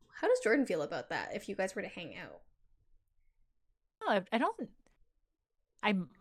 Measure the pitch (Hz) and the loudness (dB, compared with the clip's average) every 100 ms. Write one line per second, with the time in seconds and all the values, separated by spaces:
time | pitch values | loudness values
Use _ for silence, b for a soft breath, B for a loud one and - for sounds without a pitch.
0 | _ - 403 494 427 285 247 165 143 147 | _ -2 2 4 6 4 4 0 -2 -4
1 | - 143 - 202 - 196 190 202 190 185 | -4 -4 -4 -8 -6 -4 -4 -4 -8 -10
2 | 156 180 131 - - _ _ _ _ _ | -12 -12 -14 -18 -20 _ _ _ _ _
3 | _ _ _ _ _ _ _ _ _ - | _ _ _ _ _ _ _ _ _ -4
4 | 415 208 185 233 349 - 220 - _ _ | 2 2 2 0 0 -2 -10 -14 _ _
5 | _ _ _ _ _ _ _ _ 208 190 | _ _ _ _ _ _ _ _ 0 0
6 | 175 - | -2 -8